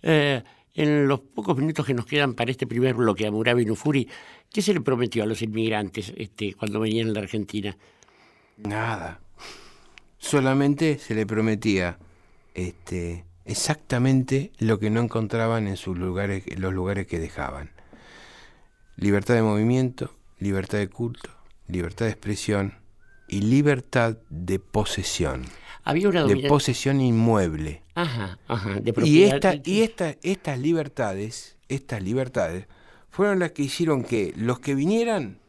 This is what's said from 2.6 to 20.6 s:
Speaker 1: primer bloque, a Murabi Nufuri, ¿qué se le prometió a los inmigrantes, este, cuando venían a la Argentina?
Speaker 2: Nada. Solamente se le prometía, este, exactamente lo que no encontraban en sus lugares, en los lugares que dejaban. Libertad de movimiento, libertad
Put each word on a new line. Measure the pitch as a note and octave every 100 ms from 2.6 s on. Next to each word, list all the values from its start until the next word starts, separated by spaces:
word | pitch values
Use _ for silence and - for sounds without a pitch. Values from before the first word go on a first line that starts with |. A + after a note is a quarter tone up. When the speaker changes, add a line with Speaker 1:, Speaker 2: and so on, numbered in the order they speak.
| B2
Speaker 1:
primer | A#2 C3
bloque, | B2 A#2 F#2 G#2+
a |
Murabi | G#2+ A2+ A#2+ A2
Nufuri, | G#2+ D3+ C#3 A2+ - - - _
¿qué | -
se | G3+
le | F3+
prometió | G#2+ B2+ A#2+ A#2
a | G#2+
los | A2
inmigrantes, | A2+ G#2+ A2+ G#2+ G2+ A2 G2 -
este, | G#2+ - G#2
cuando | - G#2+ G#2+
venían | A2 A2 A2+
a |
la | G#2+
Argentina? | G2 A2 G2+ G#2 G2+ F#2+ _ _ _ _ _ _ _ _
Speaker 2:
Nada. | G#2 G#2+ A2+ G#2+ F2 F2+ - - - - - - - - _ _
Solamente | - D3 C3 C3+ C#3 C#3+ D#3+ C#3+
se | - A2
le | G#2
prometía, | A2 A2 G#2+ A2 F#2+ F2+ F2 - _ _ _ _
este, | - F2+ - - F2+ E2+ E2+ - - -
exactamente | G2+ - D3+ - B2 B2+ C3 B2+ C3+ D#3+ -
lo | A2+ G#2
que | G#2+
no | A2
encontraban | A#2 A#2+ G#2+ A2+ A2+ A2+ G#2
en | F#2+
sus | - F2
lugares, | F#2 F2+ G2+ G2 -
en | F2+
los | F#2+
lugares | F#2+ F#2 G2 F#2
que | F2
dejaban. | D#2+ - C2+ C#2 D2 - - - - - - - - - - _ _ -
Libertad | G2+ G2+ G2+ A#2+
de |
movimiento, | A2 G#2 A2 B2+ B2+ B2+ - - - -
libertad | G2+ G2